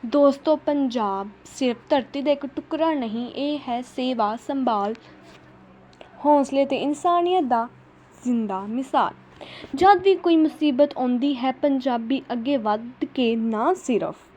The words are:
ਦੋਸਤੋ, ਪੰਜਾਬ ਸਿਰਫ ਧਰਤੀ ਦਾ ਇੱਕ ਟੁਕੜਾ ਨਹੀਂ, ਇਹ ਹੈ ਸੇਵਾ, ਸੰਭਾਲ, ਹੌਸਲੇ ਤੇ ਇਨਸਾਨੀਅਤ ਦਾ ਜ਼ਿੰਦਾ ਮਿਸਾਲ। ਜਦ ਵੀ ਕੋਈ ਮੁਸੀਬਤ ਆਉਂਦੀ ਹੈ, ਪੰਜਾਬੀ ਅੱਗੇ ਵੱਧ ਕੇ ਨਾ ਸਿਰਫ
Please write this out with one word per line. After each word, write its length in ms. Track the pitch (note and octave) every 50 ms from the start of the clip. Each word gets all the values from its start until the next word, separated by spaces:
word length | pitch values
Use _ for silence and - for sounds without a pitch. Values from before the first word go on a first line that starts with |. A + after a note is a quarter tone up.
| -
ਦੋਸਤੋ, 500 | A3+ - D4 C#4+ C#4 C4+ C#4 - D#4 D#4
ਪੰਜਾਬ 720 | D4+ - - D4 C#4+ C#4 B3+ A3+ B3 G#3+ G3+ G3 G3 G3+ G#3 G3+ - -
ਸਿਰਫ 320 | - - - C4+ B3 A#3 A#3+ - -
ਧਰਤੀ 320 | D4+ C#4 - - - C#4+
ਦਾ 100 | C4 D4
ਇੱਕ 140 | C#4+ C#4 C#4+
ਟੁਕੜਾ 480 | C4 - - - - E4 D4 D#4+ D#4+ D#4
ਨਹੀਂ, 380 | C#4+ B3+ A3+ G#3 A#3 B3 A#3+
ਇਹ 280 | - - C#4 C#4+ D4 C#4+
ਹੈ 220 | - - A#3+ A#3+
ਸੇਵਾ, 540 | B3 - - - B3+ B3+ B3+ A#3 A3 G#3 A3 A#3+ -
ਸੰਭਾਲ, 460 | - C#4 C#4 C4 A#3+ A3+ G#3 G3+ G#3 A3+ - - - - - - - - - - - - - - - - - - - - _ - - - - -
ਹੌਸਲੇ 400 | C#4+ D4 C#4+ C4+ C#4 C#4 C4+ C#4
ਤੇ 120 | C#4 C#4
ਇਨਸਾਨੀਅਤ 680 | - G#3 C#4+ D4 C#4+ - F4+ F4 F4 F4 F4 F4+ F#4 D#4
ਦਾ 260 | B3 B3 A3+ A3+ B3 - - - - _ _ - - - - -
ਜ਼ਿੰਦਾ 360 | B3 B3 A#3 A3 G#3 F#3+ F#3
ਮਿਸਾਲ। 540 | G3 G#3 A3 B3+ C4+ C4+ - C#4 G#3 - - - - - - - - - - - - - -
ਜਦ 260 | C4+ F4 F#4+ G4+ F4+ F#4
ਵੀ 120 | G4 F#4+
ਕੋਈ 200 | F#4 - F4 E4
ਮੁਸੀਬਤ 640 | D#4+ D#4 D4 D4+ - D#4 D4 C4 B3 D4 C#4+ -
ਆਉਂਦੀ 380 | - B3+ B3 B3 A#3+ B3 C#4+ C#4+
ਹੈ, 160 | A#3+ A#3+ C4
ਪੰਜਾਬੀ 720 | C4 - - D4 C#4 C4+ B3+ C4+ A#3+ A#3 A3+ A3+ C4+ C4 - - A#3
ਅੱਗੇ 240 | A#3+ A3+ C4+ C#4+
ਵੱਧ 480 | C4 G#3 G#3+ G#3 G#3+ A#3 A#3+ B3+ - D#4+
ਕੇ 300 | - - - B3+ A3+ A3+
ਨਾ 380 | A3+ A3 A3+ A3 G#3+ A#3 D#4 F#4
ਸਿਰਫ 420 | F4+ - - B3 G3+ E3+ D#3 E3 - - - _